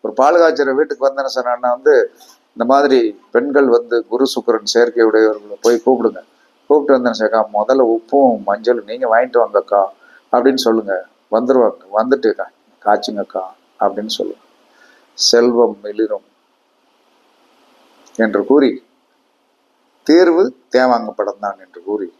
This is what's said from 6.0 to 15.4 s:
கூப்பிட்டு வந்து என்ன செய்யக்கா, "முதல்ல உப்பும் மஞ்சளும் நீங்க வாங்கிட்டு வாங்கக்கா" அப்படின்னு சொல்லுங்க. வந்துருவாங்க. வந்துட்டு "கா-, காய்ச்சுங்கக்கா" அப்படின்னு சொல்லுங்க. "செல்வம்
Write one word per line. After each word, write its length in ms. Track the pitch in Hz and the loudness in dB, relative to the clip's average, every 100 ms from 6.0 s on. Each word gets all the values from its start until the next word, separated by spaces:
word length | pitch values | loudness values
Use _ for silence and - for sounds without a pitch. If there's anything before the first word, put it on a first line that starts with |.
| 113 95 - _ _ _ _ | -2 -6 -20 _ _ _ _
கூப்பிட்டு 240 | 147 139 | 0 2
வந்து 140 | 131 123 | 0 0
என்ன 80 | 110 | -2
செய்யக்கா, 220 | 110 110 107 | -2 0 -2
"முதல்ல 340 | 104 107 135 120 | -2 0 2 2
உப்பும் 480 | 113 - 139 135 110 | 0 -2 2 2 0
மஞ்சளும் 480 | 101 104 113 120 104 | -4 -4 -2 -2 -4
நீங்க 160 | 120 127 | -8 0
வாங்கிட்டு 300 | 113 127 120 | 0 2 0
வாங்கக்கா" 420 | 110 104 - 101 95 - _ _ _ | 0 -2 0 0 -2 -6 _ _ _
அப்படின்னு 300 | 120 127 135 120 | 0 2 0 0
சொல்லுங்க. 280 | 110 104 95 - _ _ | -2 -2 -8 -8 _ _
வந்துருவாங்க. 500 | 107 123 131 113 - - | -4 0 2 2 -2 -6
வந்துட்டு 360 | 104 117 131 113 | -4 0 0 0
"கா-, 200 | - 92 _ _ _ | -2 -8 _ _ _
காய்ச்சுங்கக்கா" 600 | 104 104 - 107 95 - 92 - _ _ | -2 -2 -2 -10 -8 -10 -10 -18 _ _
அப்படின்னு 320 | 101 98 107 - | -4 -4 -10 -8
சொல்லுங்க. 260 | - - _ _ _ _ _ _ _ - | -8 -10 _ _ _ _ _ _ _ -4
"செல்வம் 580 | - 117 | 0 2